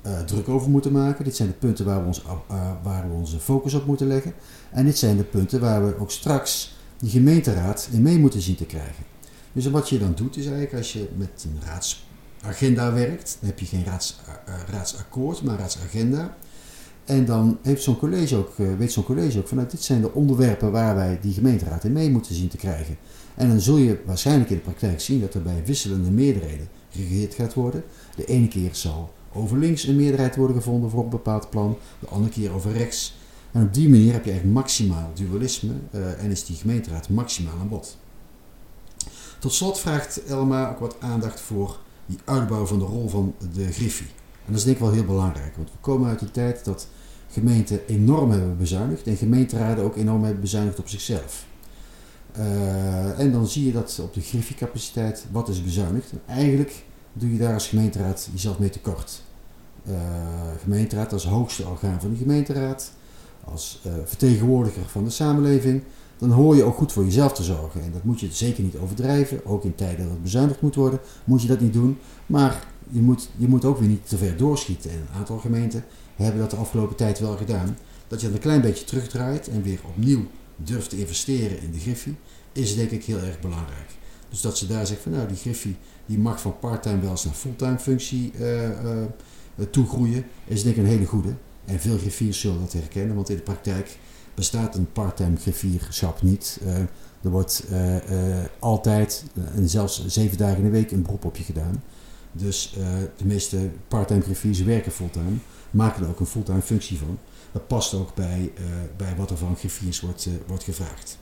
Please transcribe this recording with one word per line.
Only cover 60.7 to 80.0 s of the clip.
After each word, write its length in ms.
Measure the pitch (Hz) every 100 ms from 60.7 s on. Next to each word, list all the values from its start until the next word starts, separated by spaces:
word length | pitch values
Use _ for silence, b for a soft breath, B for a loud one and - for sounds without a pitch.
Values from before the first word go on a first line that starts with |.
| 101 110 107 110
als 120 | 101 87
hoogste 420 | 107 117 - 87
orgaan 340 | 87 101 90
van 80 | 98
de 80 | 113
gemeenteraad, 760 | 127 147 143 139 135 135 - B B B B B
als, 380 | - 80 - -
eh, 80 | 90 82 80
vertegenwoordiger 800 | - 131 113 120 127 107 98 87
van 180 | 101
de 60 | 110
samenleving, 720 | - 151 147 143 139 127 135 - B B -
dan 140 | 120
hoor 240 | 120 151 147
je 80 |
ook 120 | 120 120
goed 160 | 151
voor 120 | -
jezelf 300 | 95 104 143
te 100 | -
zorgen. 380 | 95 82 78 87
En 100 | 82
dat 120 | 87
moet 160 | 101 117
je 120 | 98
zeker 320 | - 120 113
niet 140 | 95 71
overdrijven. 680 | 92 104 131 143 139 135 -
Ook 180 | 101
in 120 | 95 -
tijden 320 | 95 87 87
dat 160 | 85
bezuinigd 380 | 87 113 143 139
moet 140 | 147 135
worden, 240 | 131 131 B B
moet 180 | - 127
je 60 | 117
dat 120 | 123
niet 140 | 120
doen. 240 | 113 123 135 B B -
Maar 400 | 147 135 127 - - -
je 120 | 120
moet, 280 | 120 123 - -
je 100 | 123
moet 180 | 127 131
ook 140 | 123
weer 100 | 107
niet 200 | 101 -
te 80 | 101
ver 200 | 95 82
doorschieten. 540 | 139 143 - 90 -
En 60 | 82
een 200 | 73 90
aantal 200 | 101 113
gemeenten 460 | 117 117 117 113 - B B -
hebben 260 | 110 110
dat 100 | 110
de 40 | 104
afgelopen 400 | 110 110 104 -
tijd 240 | 110 101
wel 180 | 107 101
gedaan. 400 | 104 104 90 117 B B -
Dat 140 | 113
je 40 | 110
dan 100 | 104
een 60 |
klein 200 | 151 151
beetje 240 | 117 - -
terugdraait 600 | 131 120 123 127 147 -
en 160 | 110
weer 160 | 98 92 -
opnieuw 360 | 85